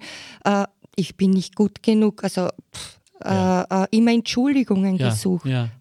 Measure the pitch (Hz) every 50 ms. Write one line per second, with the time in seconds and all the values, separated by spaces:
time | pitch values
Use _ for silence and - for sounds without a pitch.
0 | - - - - - - - - - - 202 202 202 - _ _ - _ _ -
1 | 180 - - - 196 190 190 190 175 - - - 214 196 - - - - 220 214
2 | 214 214 208 - - 190 - 185 180 - - - - _ - - - - - _
3 | _ _ _ 381 - - 190 190 185 185 185 180 185 - 185 190 190 - - 220
4 | 233 233 233 233 226 - - 247 247 285 285 277 240 - 208 190 190 196 185 185
5 | 135 123 113 110 - 98 90 165 - 135 131 127 120 117 110 -